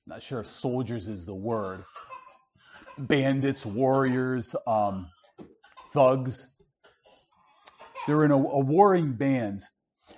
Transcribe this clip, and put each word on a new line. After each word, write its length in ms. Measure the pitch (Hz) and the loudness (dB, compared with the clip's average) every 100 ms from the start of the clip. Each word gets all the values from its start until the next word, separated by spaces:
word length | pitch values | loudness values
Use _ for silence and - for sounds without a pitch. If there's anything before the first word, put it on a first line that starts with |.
| - | -18
not 160 | 82 | -16
sure 180 | - 123 | -10 -10
if 60 | 104 | -10
soldiers 640 | - 131 127 120 120 95 | -8 -4 -4 -4 -6 -8
is 160 | 101 | -10
the 100 | 85 | -10
word, 480 | 95 110 110 95 95 - - - - - - _ _ _ - - - | -8 -4 -4 -4 -8 -14 -20 -18 -20 -20 -20 _ _ _ -20 -20 -8
bandits, 680 | 131 143 135 135 139 131 | 0 2 2 2 0 -2
warriors, 920 | 110 104 131 135 131 127 127 127 - - - | -6 -2 2 2 2 0 -2 -4 -6 -8 -2
um, 420 | 107 101 95 85 _ _ - - _ - - - | 0 0 -4 -10 _ _ -20 -20 _ -20 -20 -4
thugs. 540 | 147 127 135 127 - - _ _ _ _ _ _ - _ _ _ _ - - - - - | 4 4 4 -2 -8 -14 _ _ _ _ _ _ -20 _ _ _ _ -20 -20 -18 -8 0
They 60 | |
were 140 | 151 151 | 4 4
in 40 | |
a, 60 | 139 | 4
a 240 | 143 139 | 2 0
warring 540 | 135 165 208 180 151 | 4 6 6 6 2
band, 480 | 117 139 131 104 101 - _ _ _ _ | 0 0 0 -2 -6 -12 _ _ _ _